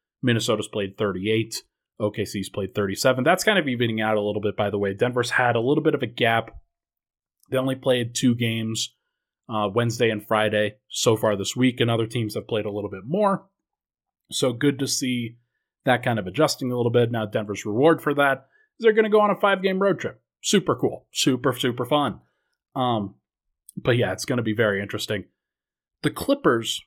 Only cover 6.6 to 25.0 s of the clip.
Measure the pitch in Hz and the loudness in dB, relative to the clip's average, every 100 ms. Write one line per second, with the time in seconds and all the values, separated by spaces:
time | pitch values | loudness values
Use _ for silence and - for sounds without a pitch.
6.6 | - _ _ _ _ _ _ _ _ 131 | -20 _ _ _ _ _ _ _ _ -2
7.6 | 131 127 135 123 120 120 127 120 113 113 | -2 0 0 0 0 0 2 2 0 -2
8.6 | 110 113 - _ _ _ _ _ - 110 | -4 -4 -8 _ _ _ _ _ -8 -4
9.6 | 101 110 117 117 117 104 - 107 107 104 | 0 0 0 2 0 0 0 2 2 2
10.6 | 104 - _ - 123 110 113 101 95 123 | 0 -4 _ -2 2 2 2 0 -2 0
11.6 | 127 120 117 117 117 123 110 104 - 110 | 0 2 0 0 -2 -4 -4 -6 -4 -4
12.6 | 104 104 101 95 107 190 202 190 - _ | -4 -6 -8 -8 -4 0 0 0 -6 _
13.6 | _ _ _ _ _ _ - - 135 120 | _ _ _ _ _ _ -12 -2 -2 2
14.6 | 143 135 135 - 127 123 117 - _ _ | 0 0 -2 -2 -2 -4 -6 -12 _ _
15.6 | _ _ 135 120 127 110 92 92 147 - | _ _ 0 2 2 -2 -2 0 0 0
16.6 | 127 123 120 120 117 117 107 117 104 101 | -4 -2 2 2 2 0 -2 -4 -4 -8
17.6 | 104 107 160 165 151 143 139 135 - _ | -4 2 4 4 2 2 2 0 -6 _
18.6 | _ - 226 220 214 214 208 196 202 190 | _ 0 4 4 4 4 4 2 2 2
19.6 | 190 190 196 175 - - _ _ - 196 | 0 0 0 0 -4 -10 _ _ 0 0
20.6 | - 123 107 - _ - 147 127 131 123 | 2 0 -2 -4 _ -2 0 0 0 0
21.6 | 127 123 117 147 135 - _ _ _ _ | -2 -2 0 0 0 -6 _ _ _ _
22.6 | _ 131 123 113 98 - _ _ _ _ | _ -4 -2 -2 -4 -10 _ _ _ _
23.6 | - - 135 120 95 95 - 123 113 107 | -18 -4 0 2 0 -2 -4 -2 -2 0
24.6 | 110 98 101 107 | 0 0 -4 -8